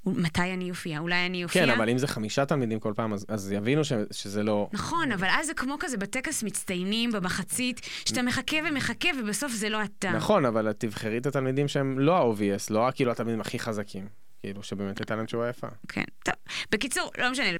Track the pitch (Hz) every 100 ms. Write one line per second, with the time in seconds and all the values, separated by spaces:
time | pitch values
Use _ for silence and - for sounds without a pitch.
0 | 190 190 165 170 180 185 180 180 175 151
1 | 170 175 180 180 175 180 151 117 110 123
2 | 139 127 107 - 139 147 117 110 110 104
3 | 113 101 101 107 98 101 107 147 147 120
4 | 107 101 101 104 107 104 104 202 - 330
5 | 302 196 185 214 311 320 262 285 359 226
6 | 196 254 277 285 208 - - 180 185 220
7 | 240 214 180 170 185 - 254 247 - -
8 | - 220 247 254 254 311 320 277 233 226
9 | 349 277 214 202 285 226 208 214 208 -
10 | 190 110 - 208 131 110 110 101 113 -
11 | 113 113 139 139 131 131 143 147 135 131
12 | 139 180 123 104 101 98 - 107 123 127
13 | 123 113 117 113 101 117 - 107 101 95
14 | 101 - - - 101 98 - 98 98 98
15 | 117 110 110 117 120 120 113 113 - -
16 | - - - - - - - 208 269 359
17 | 330 - 247 262 220